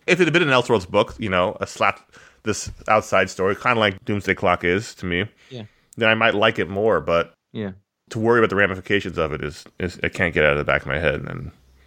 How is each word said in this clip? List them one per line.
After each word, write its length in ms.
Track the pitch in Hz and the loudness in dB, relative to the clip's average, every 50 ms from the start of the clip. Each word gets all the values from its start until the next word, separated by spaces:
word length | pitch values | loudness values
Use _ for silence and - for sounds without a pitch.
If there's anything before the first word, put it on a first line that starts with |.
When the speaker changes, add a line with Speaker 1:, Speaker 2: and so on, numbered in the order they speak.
| _ | _
Speaker 1:
If 140 | - 180 165 | 0 2 2
it 40 | 180 | 2
had 80 | 156 151 | 2 2
been 100 | 175 180 | 2 2
an 60 | 147 | 4
Elseworlds 380 | 135 127 120 - 123 107 90 87 | 2 2 2 2 0 0 0 0
book, 280 | 92 101 107 - - - | 0 0 0 0 -2 -8
you 120 | 107 104 | -4 -2
know, 280 | 95 90 90 101 - - | 0 0 0 0 -2 -4
a 40 | 98 | -8
slap, 460 | - - - 110 101 - - _ _ _ - - - _ _ _ | -10 -4 -2 0 0 0 -2 _ _ _ -20 -20 -20 _ _ _
this 280 | 110 101 - - - - - - - | -4 -4 -4 -6 -10 -14 -8 0 2
outside 420 | 107 107 101 - - 95 95 92 | 2 2 2 2 2 0 0 0
story, 260 | - - 92 95 104 | -2 -2 -2 -2 -2
kinda 240 | - - 127 123 113 | 0 0 0 2 2
like 260 | 110 104 95 95 - | 2 0 0 -2 -6
Doomsday 300 | - 107 101 - 95 95 | -6 -4 -4 -2 -2 -2
Clock 280 | - - 92 87 85 - | 0 2 2 2 2 2
is 300 | 87 87 98 - - - | 0 0 0 -2 -6 -12
to 100 | - - | -10 -8
me, 200 | 90 87 87 101 110 - _ _ _ | -4 -4 -4 -4 -6 -10 _ _ _
Speaker 2:
Yeah. 140 | 131 123 107 - _ _ _ _ - - | -16 -16 -16 -18 _ _ _ _ -6 0
Speaker 1:
then 100 | 113 113 | 0 0
I 40 | 113 | 2
might 220 | 110 113 113 92 | 4 2 2 4
like 240 | 104 104 113 113 110 | 4 2 2 2 0
it 100 | 95 82 | -4 -4
more. 320 | 98 98 107 113 101 82 | -2 0 0 2 2 0
But 320 | 78 85 85 85 85 - _ _ _ _ | 0 2 0 0 0 -2 _ _ _ _
Speaker 2:
Yeah. 200 | - 120 107 98 92 95 _ _ _ _ _ _ | -12 -10 -10 -10 -10 -14 _ _ _ _ _ _
Speaker 1:
to 100 | - 113 | -6 -2
worry 200 | 110 113 120 120 | 2 4 4 4
about 100 | 110 101 | 4 4
the 60 | 95 | 4
ramifications 600 | 98 101 92 95 95 92 - 104 101 - 98 80 85 | 2 2 2 0 -6 -2 0 0 0 0 -2 -2 -2
of 160 | 80 78 76 | -2 -2 -2
it 100 | 73 71 | -6 -6
is, 220 | 73 78 - - - _ - | -8 -8 -12 -16 -20 _ -8
is, 200 | - 90 - - - | -6 -6 -4 -4 -6
I 40 | 80 | -6
can't 240 | - - 95 85 - | -2 -2 -2 0 2
get 120 | 85 76 | 2 4
out 60 | 76 73 | 4 2
of 40 | 73 | 2
the 60 | 71 | 0
back 180 | - 69 71 | 0 -2 -2
of 60 | - 69 | -2 -4
my 100 | 67 76 | -4 -2
head. 220 | 82 73 71 - - - | 0 0 -2 -2 -6 -8
And 240 | 85 - - 80 - _ _ _ _ _ _ | -10 -10 -12 -14 -16 _ _ _ _ _ _